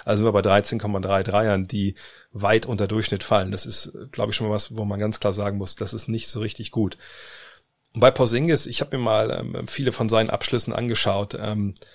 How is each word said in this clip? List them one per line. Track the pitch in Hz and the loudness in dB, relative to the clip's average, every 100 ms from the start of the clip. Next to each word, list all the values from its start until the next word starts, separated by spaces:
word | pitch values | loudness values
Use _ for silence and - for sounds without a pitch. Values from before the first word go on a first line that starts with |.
Also | - 104 | 0 2
sind | 110 | 4
wir | |
bei | 101 | 4
dreizehn | 98 98 - 117 | 6 4 4 -2
Komma | 104 98 | -4 -2
drei | 95 98 | 0 0
Dreiern, | 98 101 110 95 92 | 2 2 4 2 0
die | 104 98 - - - _ | -2 -2 -4 -12 -20 _
weit | 104 101 110 - | -2 2 2 2
unter | 107 98 | -2 0
Durchschnitt | 110 107 98 | -2 -2 -4
fallen. | - 104 95 | 0 0 2
Das | 95 117 | -6 -6
ist, | - - - - | -6 -6 -12 -12
glaub | - 104 | -6 -4
ich, | - | -2
schon | 107 | -2
mal | |
was, | 104 - 110 | -2 -4 -6
wo | |
man | 104 101 | -4 -2
ganz | 107 - | -2 -2
klar | 104 | -2
sagen | 98 101 101 | -2 -2 -4
muss, | 92 - | -6 -6
das | 98 | -6
ist | 113 - | -6 -6
nicht | 113 - | -4 -4
so | 110 | -6
richtig | 110 - 107 | -6 -8 -4
gut. | 113 98 - - - - - - - _ _ _ | 0 0 -2 -16 -20 -20 -20 -20 -20 _ _ _
Und | 110 | 6
bei | 127 | 6
Porzingis, | - 120 117 165 151 - | 6 2 2 2 2 0
ich | - | -4
hab | - | -4
mir | 135 | -2
mal, | 113 107 107 | 2 2 2
ähm, | - 120 - - | -2 -6 -6 -6
viele | - 127 | -2 -2
von | - 113 | 0 2
seinen | 113 110 | 2 2
Abschlüssen | - - 120 - | -2 -2 -2 -2
angeschaut, | 113 120 110 107 98 104 - | -2 -2 0 0 0 -4 -6
ähm, | 107 107 101 - - | -4 -2 -4 -6 -16